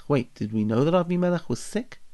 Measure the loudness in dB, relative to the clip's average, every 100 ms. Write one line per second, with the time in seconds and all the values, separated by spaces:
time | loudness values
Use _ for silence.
0 | 0 0 0 -6 -4 0 2 2 4 2
1 | 2 0 0 0 -2 -6 -4 -6 -6 -12
2 | -18